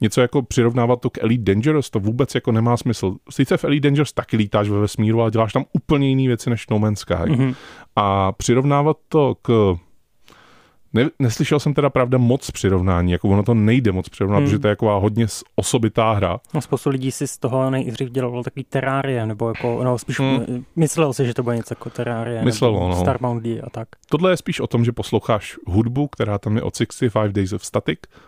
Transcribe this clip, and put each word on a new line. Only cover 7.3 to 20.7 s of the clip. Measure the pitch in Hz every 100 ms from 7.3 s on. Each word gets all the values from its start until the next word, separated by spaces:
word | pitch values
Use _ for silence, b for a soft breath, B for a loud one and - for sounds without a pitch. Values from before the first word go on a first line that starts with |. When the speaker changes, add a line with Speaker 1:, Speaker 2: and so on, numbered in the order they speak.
| 123 135 127 B B B -
Speaker 1:
A | 101 98 95
přirovnávat | - - 120 143 143 151 151 _
to | 156 135 -
k | - 113 101 85 - _ _ _ b b b b b b _
ne-, | 110 151 -
neslyšel | 123 - 151 147
jsem | 151
teda, | 147 143
pravda, | 135 123 131
moc | 120 135 -
přirovnání, | - 95 92 92 87 90
jako | 85 101
ono | 101
to | 101
nejde | 117 107 127 113
moc | 92 -
přirovnat, | - 98 104
Speaker 2:
Hmm. | 143
Speaker 1:
protože | 107
to | 107
je | 104
taková | 110 101
hodně | 104 107 113
s-, | - - -
osobitá | - 127 110 - 110
hra. | 104 92 92 -
Speaker 2:
No, | 151
spoustu | - 139 147
lidí | 135 131
si | - 139
z | -
toho | 120 131 131
nejdřív | 131 131 113 131
dělalo | 131 123 123
takový | - 139
terárie, | 131 139 135 135 135 123 110
nebo | 107 117
jako, | 110 120 117
no, | 127 120
spíš, | - 131
Speaker 1:
Hmm. | 135 135 - 123
Speaker 2:
eh, | -